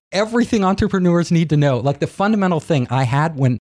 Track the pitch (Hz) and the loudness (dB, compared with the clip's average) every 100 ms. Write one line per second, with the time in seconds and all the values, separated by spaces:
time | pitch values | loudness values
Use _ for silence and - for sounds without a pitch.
0 | - 185 220 233 233 226 190 196 208 190 | -6 -4 -2 0 0 0 0 0 0 0
1 | 180 170 165 170 160 151 143 123 131 143 | 2 2 2 0 2 2 2 0 -2 -2
2 | 151 - 196 220 185 165 - 151 123 127 | -6 -2 0 0 0 -2 0 -2 0 -2
3 | 131 139 160 147 131 120 | 0 0 -2 0 -2 -2